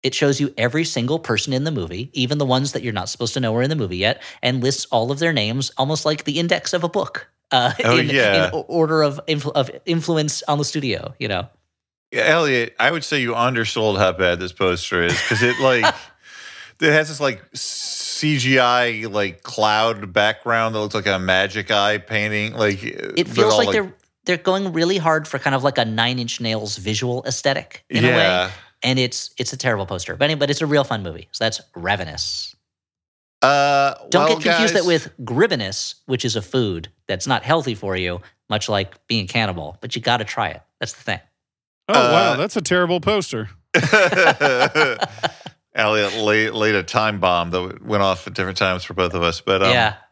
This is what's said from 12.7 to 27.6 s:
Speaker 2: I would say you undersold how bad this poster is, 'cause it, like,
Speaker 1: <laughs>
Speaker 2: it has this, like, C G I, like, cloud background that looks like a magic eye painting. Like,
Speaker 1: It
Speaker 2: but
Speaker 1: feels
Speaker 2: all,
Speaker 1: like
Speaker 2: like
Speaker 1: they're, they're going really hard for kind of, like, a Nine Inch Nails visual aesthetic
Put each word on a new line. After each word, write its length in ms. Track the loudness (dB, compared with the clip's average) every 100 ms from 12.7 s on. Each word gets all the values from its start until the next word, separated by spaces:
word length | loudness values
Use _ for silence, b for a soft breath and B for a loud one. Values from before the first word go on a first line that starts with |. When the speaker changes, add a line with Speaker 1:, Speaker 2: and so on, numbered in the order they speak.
| 0
Speaker 2:
I 100 | 0
would 140 | 0
say 160 | -2 -2
you 160 | 0 0
undersold 640 | 0 0 -2 0 2 4
how 140 | 2
bad 280 | 4 0 0
this 120 | -4
poster 500 | -2 0 0 -2 0
is, 180 | 0 0 -2
'cause 140 | 2
it, 180 | 2 2
like, 240 | 2 4
Speaker 1:
<laughs> 960 | 2 0 -14 _ -20 -20 -20 -20 -20 _
Speaker 2:
it 120 | 4
has 160 | 4 2
this, 120 | -2
like, 220 | -2 -2 -12
C 840 | -10 -10 -8 -8 -8 -8 -2 0 2
G 200 | 4 4
I, 460 | 6 4 2 -2 -4
like, 360 | -2 -2 -4
cloud 720 | -10 0 2 4 2 0 -2
background 600 | 2 2 2 0 0 0
that 40 | -2
looks 140 | -2
like 120 | -2 0
a 120 | 0
magic 520 | 2 2 2 -2 0
eye 280 | 2 2 0
painting. 560 | -2 -4 -2 -2 -4
Like, 280 | 0 0 0
Speaker 1:
It 440 | -8 -8 -6 -4 -2
Speaker 2:
but 20 |
Speaker 1:
feels 240 | 2 4
Speaker 2:
all, 60 | 4
Speaker 1:
like 80 | 4
Speaker 2:
like 80 |
Speaker 1:
they're, 200 | 0 -2 -10 _ _
they're 120 | -4 -2
going 340 | 0 0 -2
really 240 | 0 0 2
hard 320 | 2 0 -2
for 100 | -4
kind 160 | 0
of, 80 | 2
like, 140 | 0 0
a 80 |
Nine 340 | 0 0 0 -2
Inch 220 | -6 -4
Nails 380 | -4 -4 -6 -6
visual 440 | -4 -2 -2 -2 -4
aesthetic 580 | -2 -2 -2